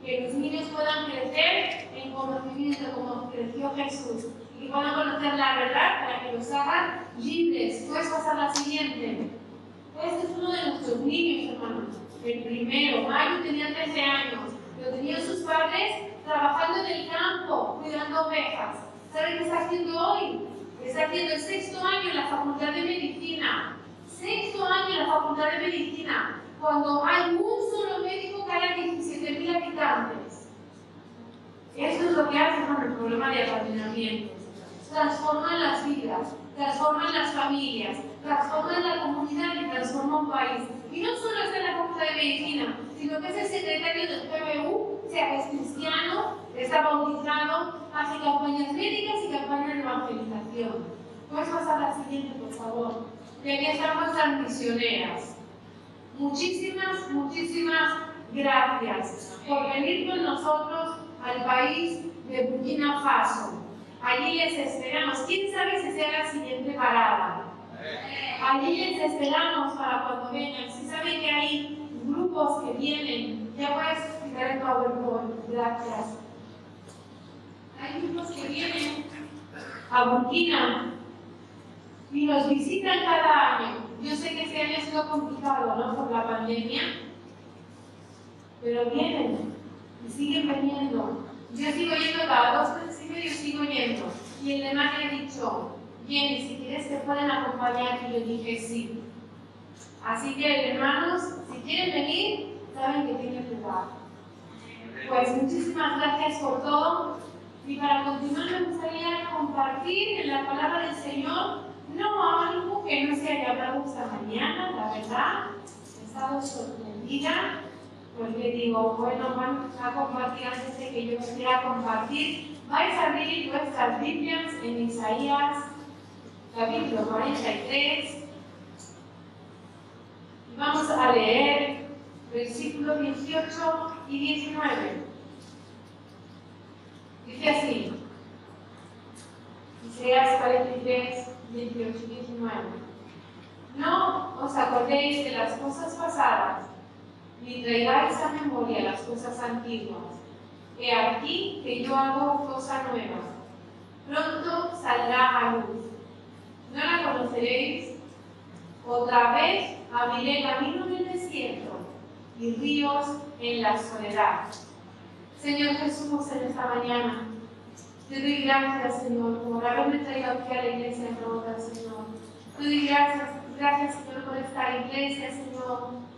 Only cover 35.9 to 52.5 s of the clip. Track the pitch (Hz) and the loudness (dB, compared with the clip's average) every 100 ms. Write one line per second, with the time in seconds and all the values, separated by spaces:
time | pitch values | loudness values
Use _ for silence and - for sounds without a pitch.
35.9 | - - - - - - 285 277 294 302 | -2 0 -2 -4 -8 -12 -2 0 4 4
36.9 | 302 294 320 285 285 277 277 269 226 - | 4 2 2 0 0 2 2 0 -2 -4
37.9 | - - - 294 277 269 311 311 349 349 | -6 -8 -10 0 2 2 0 2 2 2
38.9 | 339 302 294 294 294 339 339 - 254 254 | 0 0 -2 -2 0 0 0 -2 -2 -2
39.9 | 277 277 302 285 277 254 240 - - - | 0 2 2 2 2 2 0 -4 -8 -8
40.9 | 302 427 480 466 415 403 381 359 339 349 | -2 0 0 0 0 0 0 0 0 -2
41.9 | 330 311 302 294 277 294 285 233 - - | 0 0 2 2 0 -2 -2 -2 -4 -8
42.9 | - 294 311 359 392 392 403 403 311 339 | -6 -4 -2 -2 -2 -2 -2 0 0 0
43.9 | 339 339 277 - 311 311 294 320 403 - | 0 -2 -4 -4 -2 0 0 0 0 0
44.9 | - - 339 285 277 - 277 - 277 311 | -6 -2 0 2 0 -2 -4 -4 -4 0
45.9 | 330 349 370 415 - - 247 254 311 311 | 0 0 0 -2 -4 -10 -6 2 4 6
46.9 | 294 294 285 285 302 302 330 - 339 - | 4 2 0 0 0 2 0 -2 -6 -6
47.9 | 302 294 311 294 285 294 285 285 294 415 | -2 -2 0 2 2 2 0 0 0 0
48.9 | 427 415 427 - 277 277 277 285 285 262 | 0 0 -2 0 -2 0 0 0 -2 -2
49.9 | 247 233 226 220 220 220 233 226 226 - | -2 -2 -4 -4 -6 -6 -4 -2 -4 -6
50.9 | - - - - 302 330 339 311 302 285 | -10 -14 -16 -6 -2 0 0 2 4 4
51.9 | 294 277 277 - - - | 0 -4 -4 -4 -8 -8